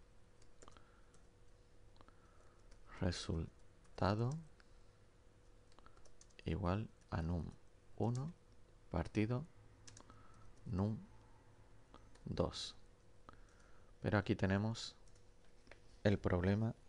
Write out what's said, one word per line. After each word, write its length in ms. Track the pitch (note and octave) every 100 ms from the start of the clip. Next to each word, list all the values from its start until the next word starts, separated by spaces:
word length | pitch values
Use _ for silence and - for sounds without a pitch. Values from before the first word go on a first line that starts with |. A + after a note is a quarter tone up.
| - - - - - - - - - - - - - - - - - - - - - - - - - - - - - -
Resultado 1300 | G2 - - E2 D#2 - - - - - F#2 G#2 A#2+ D#3 D#3+ - - - - - - - - - - - - - - - - - - -
igual 440 | - E2 F2+ G2 A2+ - -
a 120 | -
num 220 | E2 F2 - - - - - -
uno 360 | G#2+ B2 D3+ - - - - - -
partido 540 | F2 E2 G#2+ G#2+ B2 D#3+ - - - - - - - - - - - -
num 320 | F2+ G#2 A2+ G3 - - - - - - - - - - -
dos. 500 | - - - - - - - - - - - - - - - - - -
Pero 180 | A2 G#2
aquí 160 | F#2+
tenemos 640 | G2+ F#2+ G2 A2 A2+ - - - - - - - - - - - -
el 160 | G#2 G2
problema 560 | - F2+ F2+ G2+ A2+ -